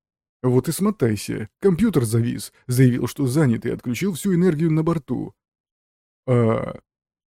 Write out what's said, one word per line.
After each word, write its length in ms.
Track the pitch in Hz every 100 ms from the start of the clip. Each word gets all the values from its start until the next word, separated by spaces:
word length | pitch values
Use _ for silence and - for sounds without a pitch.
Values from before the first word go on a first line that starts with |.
| _ _ _ _
"Вот 280 | 127 123 165
и 20 |
смотайся! 800 | 156 202 202 117 107 - 107 107 _
Компьютер 460 | 202 160 226 156 113
завис, 480 | 117 117 117 - _ -
заявил, 400 | 123 131 120 120
что 200 | - 135
занят, 380 | 139 139 113 117
и 40 |
отключил 440 | 117 127 117 190
всю 200 | 160 202
энергию 380 | 170 185 151 165
на 100 | 156
борту". 540 | 160 160 - 123 101 _ _ _ _ _ _ _ _ _ -
"А", — 540 | 120 113 113 - - _ _ _ _ _